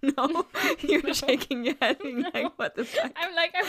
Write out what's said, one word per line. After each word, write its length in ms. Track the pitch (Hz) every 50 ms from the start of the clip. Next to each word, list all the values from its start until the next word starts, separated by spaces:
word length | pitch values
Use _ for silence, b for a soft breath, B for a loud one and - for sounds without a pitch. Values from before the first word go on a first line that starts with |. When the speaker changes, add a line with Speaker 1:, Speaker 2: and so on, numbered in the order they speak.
Speaker 1:
don't 160 | - 277 277
know. 280 | 269 254 294 330 339 359 - - 381 381
<laughs> 160 | - 320 -
You're 200 | - 285 403 381 -
Speaker 2:
No. 100 | 294 -
Speaker 1:
shaking 500 | - 277 269 262 - - - 277 240 233
your 120 | 262 277 -
head 180 | 262 214 277 -
being 200 | 403 277 247 240 320
Speaker 2:
No. 60 | 359 -
Speaker 1:
like, 260 | - - 370 - -
"What 160 | - - -
the 80 | - 247
fuck?" 300 | - - 605 659 - -
Speaker 2:
I'm 180 | 311 339 370 349
like, 180 | 330 339 - -
I'm 100 | 359 415